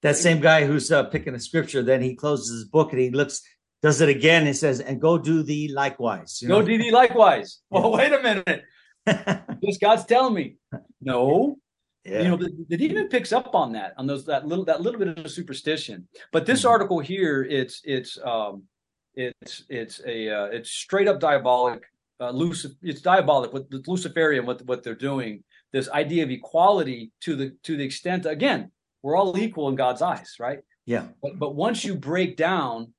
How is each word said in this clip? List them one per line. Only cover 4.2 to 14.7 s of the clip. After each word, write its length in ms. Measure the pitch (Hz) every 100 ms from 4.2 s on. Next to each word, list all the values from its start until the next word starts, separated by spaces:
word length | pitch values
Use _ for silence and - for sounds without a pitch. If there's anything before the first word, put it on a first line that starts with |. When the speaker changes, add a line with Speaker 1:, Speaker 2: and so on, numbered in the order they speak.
| 147 165 147
Speaker 1:
He 60 |
says, 280 | 139 151 127
"And 200 | 135 135
go 160 | 160 170
do 240 | 147 160
thee 240 | 143 151 151
likewise." 680 | 139 139 135 120 95 85 -
You 60 | 143
Speaker 2:
"Go 120 | 196
Speaker 1:
know? 60 | 185
Speaker 2:
do 100 | 226
thee 120 | 233
likewise." 720 | 233 247 240 208 131 101 - _
Speaker 1:
Yeah. 100 | 190
Speaker 2:
Well, 120 | 226
wait 200 | 214 285
a 80 | 269
minute. 420 | 254 196 180 156 - _ _ _ -
Speaker 1:
<laughs> 360 | 202 - - - -
Speaker 2:
This 160 | 196 190
God's 260 | 202 220
telling 300 | - 240 262
me. 220 | 202 147 - _ - _ _
No. 560 | 131 123 131 170 277 277 _ _ _ _
Speaker 1:
Yeah. 180 | 190 196
Speaker 2:
You 60 | 180
know, 60 | 170
the, 140 | 175 156 165
the 80 | 170
demon 300 | 302 427 403
picks 240 | 247 -
up 220 | 240 254
on 180 | 180 139
that, 200 | 110 95 -
on 120 | 131
those, 160 | 139 131
that 180 | 139
little, 200 | - 196
that 160 | 185